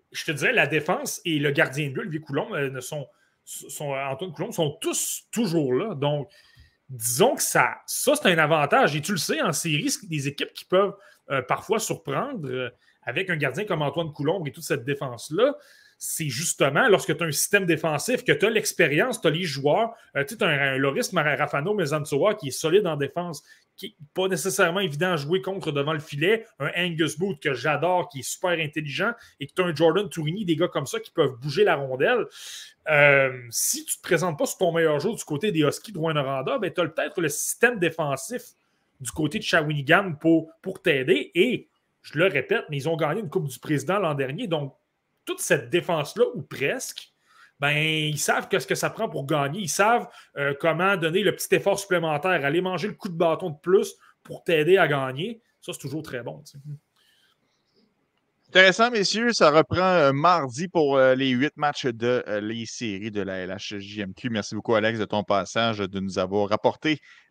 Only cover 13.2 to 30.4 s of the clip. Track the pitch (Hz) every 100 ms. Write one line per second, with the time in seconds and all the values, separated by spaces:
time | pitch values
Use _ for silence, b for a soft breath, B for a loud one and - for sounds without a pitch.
13.2 | 190 160 139 135 208 160 143 170 160 -
14.2 | 143 190 147 - 156 139 120 143 135 117
15.2 | - 170 277 277 b b b _ - -
16.2 | 151 117 165 - 143 160 254 185 - 151
17.2 | 165 143 - 202 175 151 165 147 - 254
18.2 | - 143 208 220 - - 156 151 254 226
19.2 | 160 160 180 135 143 180 226 B B 139
20.2 | 139 220 190 143 139 131 139 180 - 175
21.2 | 147 139 143 143 170 214 143 151 143 139
22.2 | 202 214 135 - 156 196 175 147 135 170
23.2 | 175 151 b b _ - 202 - 147 175
24.2 | 190 170 185 185 175 185 185 143 185 165
25.2 | 143 190 190 196 160 143 143 160 - 147
26.2 | 170 220 B - 147 175 180 160 156 147
27.2 | 196 - 151 123 147 139 170 180 151 135
28.2 | - - 180 165 151 160 147 135 214 233
29.2 | B - 143 - 175 151 165 180 196 170
30.2 | 151 196